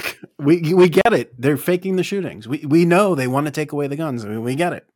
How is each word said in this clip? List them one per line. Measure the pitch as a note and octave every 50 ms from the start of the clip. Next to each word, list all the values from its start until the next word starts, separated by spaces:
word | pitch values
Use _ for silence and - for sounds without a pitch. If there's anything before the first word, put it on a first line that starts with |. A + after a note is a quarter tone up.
| - - - - - -
<laughs> | _ -
we, | C#3+ C#3+ E3+ F3 E3 D3+ F#3
we | F3+ F3+ F3+
get | D3+ F#3+ G3 A#3+
it. | G#3+ C3+ A#2+ - - A#2+
They're | A#2+ C#3+ D3
faking | C3+ - F3 F#3 F3+ F#3 F#3+ F#3
the | F3+ F3
shootings. | - G3+ G3 F3 A#2+ D#2 G2 G#2+
We, | A2 C#3+ - -
we | C#3 D3 E3+ F3
know | E3+ E3+ F#3 G#3+ F#3+ F3
they | C#3 C3
wanna | B2 B2+ C#3 D3 D3+
take | C#3+ D#3 D3+ D3
away | D3 C#3+ C#3+ C#3
the | C#3
guns. | D#3 E3 D3+ B2 A#2+ A2
I | G2+
mean, | G#2+ A2+
we | A2+ B2 C3
get | D3 F3 F3
it. | D3 - _ _ _